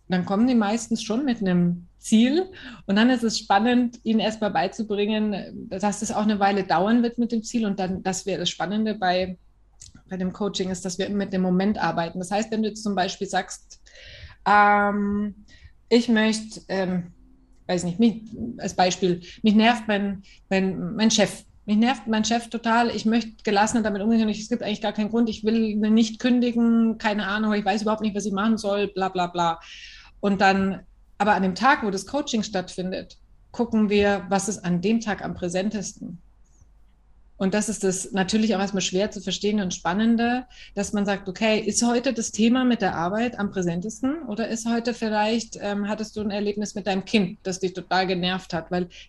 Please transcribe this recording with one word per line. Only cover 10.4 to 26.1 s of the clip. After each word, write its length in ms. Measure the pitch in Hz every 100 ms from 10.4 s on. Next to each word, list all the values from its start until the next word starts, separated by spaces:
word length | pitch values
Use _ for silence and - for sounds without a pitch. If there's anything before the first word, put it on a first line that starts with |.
| 202 196 185
ist, 140 | 180
dass 140 | 185 180
wir 100 | 190
mit 220 | 202 196
dem 100 | 185
Moment 360 | 185 180 196 208
arbeiten. 400 | 165 170 170 185
Das 120 | 180
heißt, 200 | 208 226
wenn 120 | 220
du 60 | 214
jetzt 140 | 214
zum 120 | 202
Beispiel 340 | 202 190 - 190
sagst, 520 | 185 196 - - - - - - - - - -
ähm, 1000 | 208 208 208 202 202 202 202 208 - - - - - -
ich 200 | 240 240
möchte, 520 | 220 220 220 - - -
ähm, 460 | 190 185 180 175 - - - _ _ -
weiß 180 | 180
nicht, 140 | 175 175
mich, 240 | 233 - - - - -
als 160 | 196
Beispiel, 480 | - 185 - 185 175 - -
mich 120 | 220
nervt 340 | 214 226 226 220
mein, 340 | 202 202 196 - - -
mein, 460 | 190 190 190 175 -
mein 140 | 220
Chef. 340 | 214 190 - - - -
Mich 100 | 214
nervt 320 | 240 269 220
mein 160 | 214
Chef 240 | 220 233 226
total, 400 | 220 233 226 240
ich 160 | 214 220
möchte 360 | 233 226 -
gelassener 380 | 220 202 214 233
damit 200 | 214 202
umgehen 200 | 214 226
und 60 | 214
ich, 100 | 202
es 80 | -
gibt 140 | 233
eigentlich 180 | 202 208
gar 120 | 185
keinen 180 | - 208
Grund, 180 | 226 226
ich 160 | 208
will 320 | 214 226 220 208
nicht 420 | 214 220 220